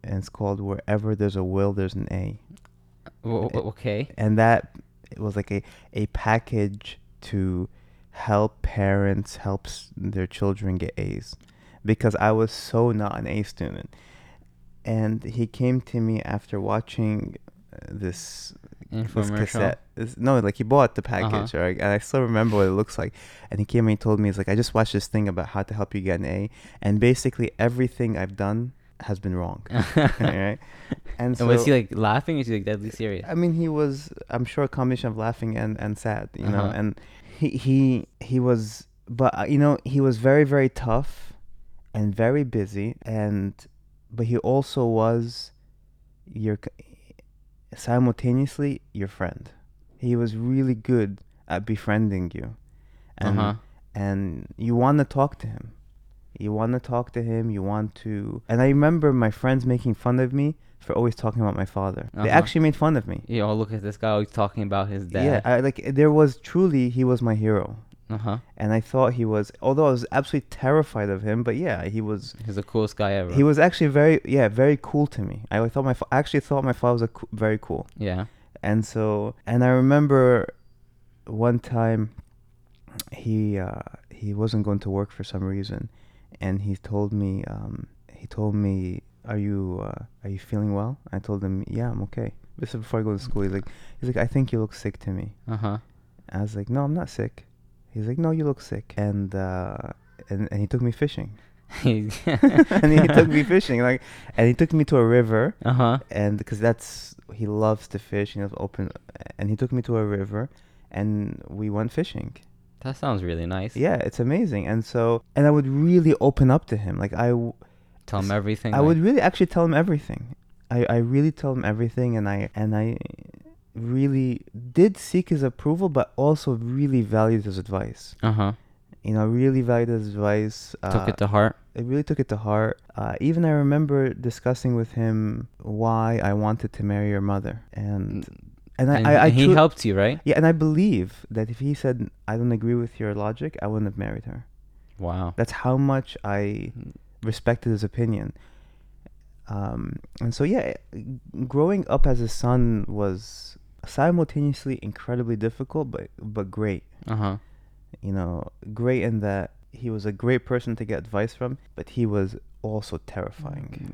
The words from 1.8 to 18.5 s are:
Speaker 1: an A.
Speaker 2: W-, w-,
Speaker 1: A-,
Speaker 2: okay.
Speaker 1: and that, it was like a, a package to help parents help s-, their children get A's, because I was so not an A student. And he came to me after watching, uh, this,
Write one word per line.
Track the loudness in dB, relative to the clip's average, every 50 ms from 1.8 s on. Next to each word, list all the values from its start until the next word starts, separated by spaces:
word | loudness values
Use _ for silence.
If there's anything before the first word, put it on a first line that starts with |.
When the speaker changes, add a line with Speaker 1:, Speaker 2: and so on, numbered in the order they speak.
| -4 -4 -4
Speaker 1:
an | -6 -6 -4
A. | -4 -6 -6 -6 -8 -12 _ _ -20 -20 -20 -20 _ _ _ _ _ _ _ -20 _ _ -8
Speaker 2:
W-, | -4 -2 -2 -2
w-, | -2 -4 -4 -6
Speaker 1:
A-, | -6
Speaker 2:
okay. | -10 -8 -6 -4 -4 -4 -6 -8 -6
Speaker 1:
and | -2 0 2 4 6
that, | 6 6 6 4 2 -6 _ -20 -20 _ _ _ -20 -20
it | -12 -8
was | -8 -6 -4
like | -4 -4 -4
a, | -4 -6 -6 -8 -20 -20 -20 -12 -6
a | -6 -6
package | -4 _ -4 0 0 0 0 0 -2 -2 -2 -2 -2 -4 -8 -14 -18 -20 -20 -20 _ -20 _ -14
to | -6 -4 -2 -2 -2 -2 -4 -4 -6 -10 -20 _ -20 -20 _ -20 _ -16
help | -12 -2 0 2 2 2 0 _ -4 -6
parents | -4 -2 0 0 2 2 2 2 2 0 -2 -4 -8 -12
help | -10 -6 -6 -6 -6 _
s-, | -10 -16 -16 -16 -18 -14
their | -8 -8 -6 -4 -4 -6
children | -6 -4 -2 -2 -2 -2 -2 -4 -4 -4
get | -4 -4 -6 -6 -6
A's, | -6 -6 -6 -8 -10 -14 -20 -20 -20 _ _ _ _ -20 -20 -8 0
because | 0 0 2 2 0 2
I | 4 2 4 4
was | 4 2 0 -2
so | -8 -12 -2 0 2 2 2 2
not | 0 -2 -4 -4 -6
an | -6
A | -4 -4 -4 -4
student. | -6 -8 -10 -10 -8 -8 -10 -14 -16 -18 -20 -20 -20 -20 -20 -20 -20 -20 -20 -20 -20 _ _ -20 -20 -20 -16 -8
And | -4 -2 0 0 0 -2 -4 -6
he | -8 -4 -4 -4
came | -4 -2 -2 0 2 2 0 -2
to | -4 -4 -2
me | 0 0 -2 -2 -4
after | -4 -6 -6 -6 -6 -8 -6
watching, | -2 -2 -2 -2 -2 -4 -4 -2 -2 -2 -2 -2 -4 -8 -10 -16 -20 -20 _ -20 -20 _ -20
uh, | -18 -16 -14
this, | -12 -8 -6 -6 -8 -8 -12 -14 -16 -16 -16 -16